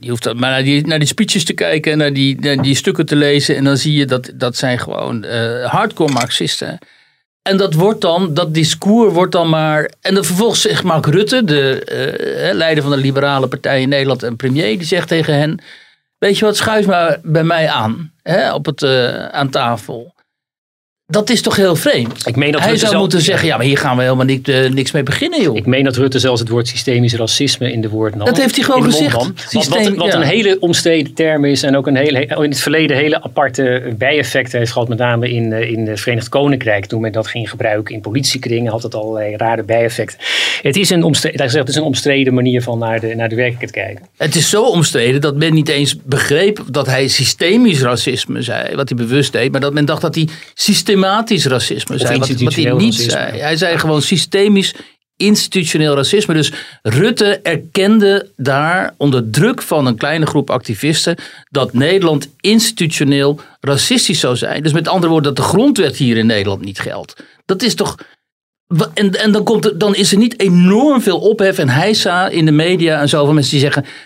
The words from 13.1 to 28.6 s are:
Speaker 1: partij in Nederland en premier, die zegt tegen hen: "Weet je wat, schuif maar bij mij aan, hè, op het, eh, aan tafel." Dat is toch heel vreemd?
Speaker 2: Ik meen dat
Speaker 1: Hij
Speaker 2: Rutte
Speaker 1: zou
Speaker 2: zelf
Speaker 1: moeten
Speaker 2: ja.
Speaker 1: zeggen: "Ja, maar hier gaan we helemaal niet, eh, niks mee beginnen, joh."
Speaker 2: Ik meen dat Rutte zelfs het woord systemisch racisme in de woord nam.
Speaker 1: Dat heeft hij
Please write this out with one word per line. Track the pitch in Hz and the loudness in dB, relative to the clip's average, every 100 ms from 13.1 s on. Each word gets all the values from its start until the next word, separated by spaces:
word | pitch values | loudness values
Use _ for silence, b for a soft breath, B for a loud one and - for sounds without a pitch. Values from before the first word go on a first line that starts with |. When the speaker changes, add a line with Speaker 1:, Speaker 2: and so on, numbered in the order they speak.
| 135 143 139 131 | 0 0 0 -2
Speaker 1:
partij | 135 135 135 | -4 -2 0
in | 131 | 2
Nederland | 139 139 123 | 0 0 -2
en | 120 117 | -4 -4
premier, | 127 135 196 214 | -2 0 0 -2
die | 160 | -2
zegt | 180 - | -2 0
tegen | 165 156 | -2 0
hen: | 143 151 - B B B B B - | 0 0 -4 B B B B B -2
"Weet | 202 196 | 0 2
je | |
wat, | 214 208 | 0 0
schuif | - 220 196 | 0 0 2
maar | 175 165 - | 2 2 -2
bij | 165 165 | 0 0
mij | 165 165 156 | 2 2 0
aan, | 110 113 208 156 _ | 0 -2 -4 -8 _
hè, | - 190 - | -2 0 0
op | - 147 | -2 -4
het, | 143 | -2
eh, | 139 131 123 - - | 0 2 0 -2 -6
aan | 147 135 | -4 -2
tafel." | 139 120 117 - 120 170 _ _ _ _ _ _ _ _ _ - | 0 -2 -2 -6 -14 -14 _ _ _ _ _ _ _ _ _ -4
Dat | 208 208 | -2 0
is | 202 | 0
toch | 220 202 | 0 2
heel | 190 160 | 2 2
vreemd? | 294 190 117 - 120 | 2 0 -2 -6 -4
Speaker 2:
Ik | 120 | -2
meen | 147 | 0
dat | 151 | 2
Speaker 1:
Hij | 190 | 0
Speaker 2:
Rutte | 226 220 | 2 2
Speaker 1:
zou | |
Speaker 2:
zelf | - | 2
Speaker 1:
moeten | 196 180 | 2 2
Speaker 2:
ja. | |
Speaker 1:
zeggen: | 185 180 160 | 2 0 0
"Ja, | 117 | 0
maar | 135 | 2
hier | 139 | 2
gaan | 147 127 | 0 0
we | |
helemaal | 127 131 | 2 2
niet, | 131 135 131 | 2 0 0
eh, | 131 131 | 2 2
niks | 135 135 | 0 -2
mee | 151 | -2
beginnen, | 135 - 320 330 | -2 -2 -2 0
joh." | 175 107 | 0 0
Speaker 2:
Ik | 101 | 0
meen | 131 | 2
dat | 139 120 | 2 2
Rutte | 135 131 | 0 2
zelfs | 131 117 | 0 0
het | 113 | 0
woord | 120 117 | -2 -2
systemisch | - - 120 120 | -4 -2 2 2
racisme | 117 113 - 139 - 123 | 0 -2 0 0 -2 -4
in | 117 | -4
de | 110 | -4
woord | 107 110 | -2 -4
nam. | 107 240 | -2 0
Speaker 1:
Dat | 240 | 2
heeft | 262 | 0
hij | - | 0